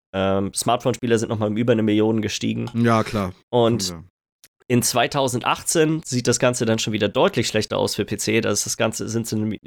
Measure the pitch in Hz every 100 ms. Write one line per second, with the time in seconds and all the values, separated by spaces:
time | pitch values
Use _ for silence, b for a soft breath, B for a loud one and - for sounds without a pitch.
0 | _ 95 98 98 98 - 117 120 131 120
1 | 120 110 113 110 107 107 120 110 110 107
2 | 110 113 107 - 113 113 117 117 117 113
3 | 107 110 92 - _ 120 113 113 92 85
4 | - _ _ _ _ _ - 123 - 120
5 | 135 147 131 117 - 165 - 170 156 160
6 | - 123 123 117 127 123 113 113 - 107
7 | 101 127 190 127 110 107 - 104 104 -
8 | 101 101 - 113 104 104 113 - 113 -
9 | 104 113 113 110 107 98